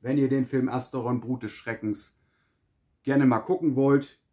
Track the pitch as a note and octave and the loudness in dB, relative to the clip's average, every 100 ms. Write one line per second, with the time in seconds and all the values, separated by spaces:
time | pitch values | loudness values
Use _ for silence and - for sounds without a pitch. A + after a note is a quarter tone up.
0 | B2 C#3+ C3 C3+ B2+ C3+ B2+ B2+ B2 C3+ | -2 0 2 0 0 -2 -2 -4 -6 -6
1 | A#2 B2 A#2 B2+ A2 - - A2+ G#2+ G#2 | -4 -4 -4 -8 -8 -12 -10 -6 -6 -6
2 | - _ _ _ _ _ _ _ _ _ | -10 _ _ _ _ _ _ _ _ _
3 | - C#3 C3 A#2 - F#3 E3 C3 C#3 C#3 | 0 4 4 4 0 0 0 2 4 4
4 | C#3 _ _ | 2 _ _